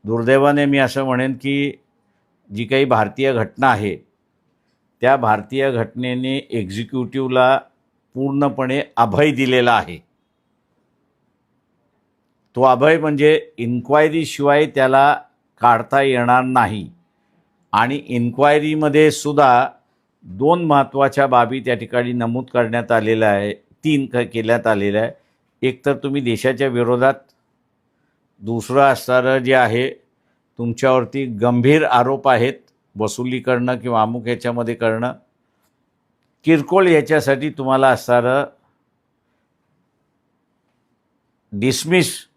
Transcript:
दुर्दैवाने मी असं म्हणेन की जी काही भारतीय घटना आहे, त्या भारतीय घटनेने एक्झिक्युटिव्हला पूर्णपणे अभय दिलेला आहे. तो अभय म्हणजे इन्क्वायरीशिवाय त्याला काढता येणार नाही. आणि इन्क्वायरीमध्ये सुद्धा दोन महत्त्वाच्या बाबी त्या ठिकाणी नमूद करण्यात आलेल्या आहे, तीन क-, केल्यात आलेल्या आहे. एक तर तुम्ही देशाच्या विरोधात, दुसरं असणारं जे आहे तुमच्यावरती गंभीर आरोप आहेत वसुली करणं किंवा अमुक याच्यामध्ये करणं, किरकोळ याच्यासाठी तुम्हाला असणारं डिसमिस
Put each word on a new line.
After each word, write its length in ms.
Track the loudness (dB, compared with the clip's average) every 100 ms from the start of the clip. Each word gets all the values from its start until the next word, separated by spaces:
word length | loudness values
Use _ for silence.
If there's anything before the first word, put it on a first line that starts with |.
दुर्दैवाने 600 | -4 -2 2 2 4 2
मी 140 | 0 0
असं 260 | 0 -2
म्हणेन 300 | -4 -2 -4
की 380 | -6 -6 -4 -6 -8 _ _ _ _ _ _ _
जी 100 | -12
काही 200 | -4 -2
भारतीय 480 | 2 2 0 -2 -2
घटना 380 | 0 -4 0 0
आहे, 260 | 2 -2 -6 _ _ _ _ _ _ _ _ _ _
त्या 160 | 2 2
भारतीय 540 | 2 0 -2 -2 -2
घटनेने 760 | -2 -4 -6 -6 -4 -4 -6 -6
एक्झिक्युटिव्हला 1080 | -8 -6 -8 -8 -8 -6 -6 0 2 4 2 -2 _ _ _ _
पूर्णपणे 680 | -6 -4 0 -2 -2 -4 -4 -4 0
अभय 340 | 0 2 2
दिलेला 420 | 2 0 2 4
आहे. 260 | 2 -2 -16 _ _ _ _ _ _ _ _ _ _ _ _ _ _ _ _ _ _ _ _ _ _ _ _ _ 0
तो 60 |
अभय 360 | 2 4 4 2
म्हणजे 520 | 0 2 2 2 -2 -10
इन्क्वायरीशिवाय 1080 | -6 -6 0 2 2 0 -6 -2 2 2 2
त्याला 540 | 0 2 4 4 2 -6 _ _ _
काढता 420 | 2 2 2 0
येणार 400 | 2 0 2 2
नाही. 480 | 2 0 0 -2 -12 _ _ _ _ _ _ _ _
आणि 240 | 0 0 -2
इन्क्वायरीमध्ये 1120 | -6 -4 -4 2 2 2 0 -2 0 4 4
सुद्धा 580 | 2 -2 2 4 4 0 _ _ _ _ _
दोन 420 | -20 -4 0 0
महत्त्वाच्या 640 | 2 0 0 0 0 0 2
बाबी 340 | 2 2 -2
त्या 140 | -4
ठिकाणी 380 | -4 -4 -4 -4
नमूद 320 | -4 -4 -6
करण्यात 480 | -4 -2 0 -2 0
आलेल्या 380 | 0 0 2 2
आहे, 240 | 0 -2
तीन 520 | -10 _ _ -2 -2 -2
क-, 240 | -4 -4
केल्यात 340 | -6 -2 0 0
आलेल्या 360 | 0 0 -2
आहे. 100 | -4 -8 _ _ _ _
एक 240 | -6 -4 -4
तर 100 | -4
तुम्ही 240 | -4 -4
देशाच्या 480 | -4 -2 -2 -2 -2
विरोधात, 460 | 0 0 2 2 0 _ _ _ _ _ _ _ _ _ _ _ _
दुसरं 380 | -6 -6 -2 2
असणारं 580 | 4 2 0 0 2 -2
जे 160 | 2
आहे 360 | 2 2 0 -4 -8 _ _ _ _ _ -10
तुमच्यावरती 680 | -8 0 2 2 0 -6 -8
गंभीर 580 | -2 0 2 4 4
आरोप 440 | 4 2 0 0 0
आहेत 240 | 2 0 -4 _ _ _ -6
वसुली 420 | -6 -4 -8 -6
करणं 380 | -4 -2 -2 -6
किंवा 240 | -4 -2
अमुक 240 | -2 -4 -6
याच्यामध्ये 480 | -6 -6 -6 -6
करणं, 380 | -4 -4 -2 -6 -10 _ _ _ _ _ _ _ _ _ _ _ _
किरकोळ 440 | 0 0 2 2 4
याच्यासाठी 600 | 2 2 -2 0 -2 -4
तुम्हाला 380 | -6 -2 2 2
असणारं 560 | 0 0 0 2 -2 -4 _ _ _ _ _ _ _ _ _ _ _ _ _ _ _ _ _ _ _ _ _ _ _ _ _ _ _ _ _ _
डिसमिस 760 | -4 -4 -4 0 0 0 -6 -20